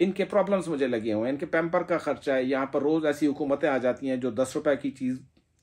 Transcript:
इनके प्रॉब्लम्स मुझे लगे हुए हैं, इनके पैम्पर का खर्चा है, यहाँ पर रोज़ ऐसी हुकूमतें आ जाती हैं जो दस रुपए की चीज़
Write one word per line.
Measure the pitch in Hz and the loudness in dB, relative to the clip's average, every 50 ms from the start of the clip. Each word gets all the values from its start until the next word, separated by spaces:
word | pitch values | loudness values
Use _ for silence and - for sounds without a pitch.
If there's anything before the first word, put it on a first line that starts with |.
इनके | 175 196 185 - 185 | 0 0 2 -2 -2
प्रॉब्लम्स | 185 - 208 180 190 202 190 160 165 | 0 2 2 2 2 2 0 0 -2
मुझे | 160 135 139 | 0 0 0
लगे | 123 120 110 107 117 | 0 0 0 0 0
हुए | 107 107 113 | 0 0 0
हैं, | 127 | 0
इनके | 143 139 175 | -2 -4 -4
पैम्पर | 160 - 165 165 170 185 180 | -2 0 0 0 2 0 -2
का | 170 170 175 151 | 0 0 -2 -2
खर्चा | - 151 131 - - 143 135 | 0 -2 -4 -2 0 0 0
है, | 131 127 | 2 2
यहाँ | 131 135 131 139 135 - | 2 0 0 0 0 -2
पर | 147 | 0
रोज़ | 135 147 160 160 156 | 2 2 2 2 2
ऐसी | 147 143 147 156 | 0 0 2 2
हुकूमतें | 147 135 143 151 135 139 143 170 151 | 0 0 0 0 0 0 0 2 0
आ | 135 127 | 0 2
जाती | 120 127 123 - 139 | 0 0 -2 0 -2
हैं | 135 131 123 | -4 -2 -2
जो | 127 127 | -2 -2
दस | 110 123 131 127 - | 0 0 -2 0 -2
रुपए | 156 - 151 139 | -2 0 0 0
की | 127 - 135 | 0 -2 -6
चीज़ | 131 - 131 127 127 131 - - _ _ _ _ _ _ | -6 -4 -4 -4 -4 -6 -10 -18 _ _ _ _ _ _